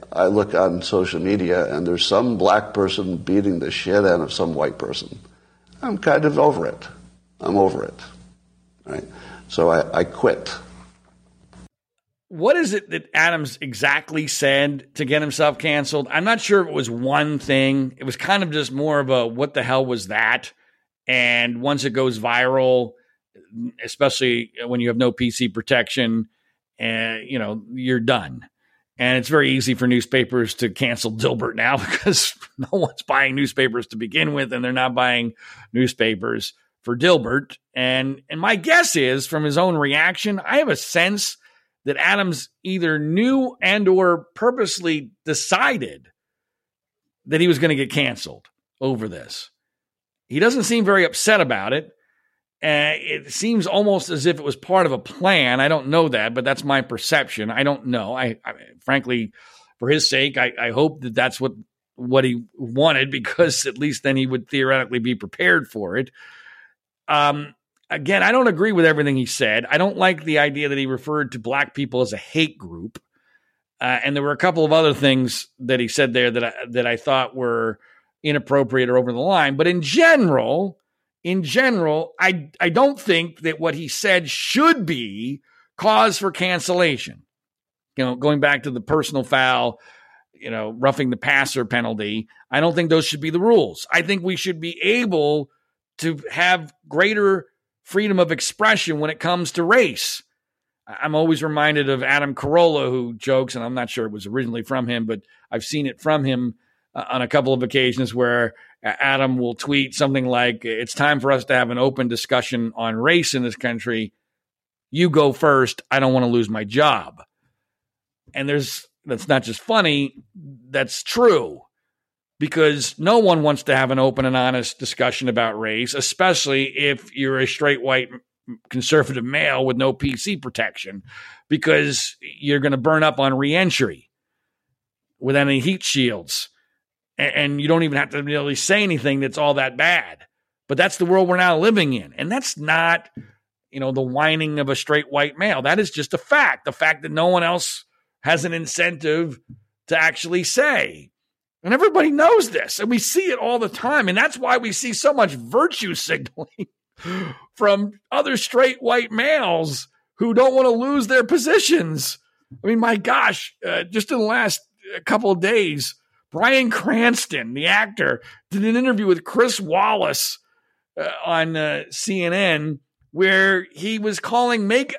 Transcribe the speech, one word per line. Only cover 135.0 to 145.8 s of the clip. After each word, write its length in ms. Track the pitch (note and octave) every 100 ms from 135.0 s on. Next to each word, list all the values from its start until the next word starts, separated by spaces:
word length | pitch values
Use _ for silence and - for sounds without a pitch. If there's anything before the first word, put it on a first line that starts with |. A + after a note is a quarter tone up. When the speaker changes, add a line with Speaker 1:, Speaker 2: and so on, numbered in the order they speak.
| _ _
Speaker 2:
with 180 | B2+ C#3
any 220 | C#3 C#3
heat 240 | C3 F#3
shields. 640 | - C#3 B2 G2+ D#2+ - - _ _ _ _ _ _ -
A-, 200 | C#3 D3
and 220 | C#3+ C#3+
you 60 | D3
don't 160 | E3
even 160 | D#3+ C#3+
have 120 | C#3
to 120 | D3
really 320 | C#3+ D3 C#3+
say 280 | C3+ - G3+
anything 360 | G3+ D#3 C#3+ C#3
that's 160 | C3+ D3+
all 180 | D3
that 220 | C#3+ C3 B2
bad. 480 | D#3+ F3 G2 D#2 - _ _ _ _
But 100 | C#3
that's 180 | F#3 -
the 100 | F3
world 220 | F#3+ F3+
we're 100 | F3+
now 200 | F3+ D#3+
living 340 | G3+ G#3 D#3
in. 200 | B2 D#2
And 180 | - C#3+
that's 260 | B3 B3+ -
not, 520 | D3+ D#3+ E3 E3+ - - - _ _ _ _
you 100 | C3+
know, 100 | C3+
the 100 | C3
whining 600 | C3 C3 D#3 D#3+ D#3 D3+
of 80 | C3+
a 80 | C3+
straight 340 | - D3+ D3
white 260 | C#3+ D3 C#3+
male. 260 | G3+ D3
That 180 | C3+ F#3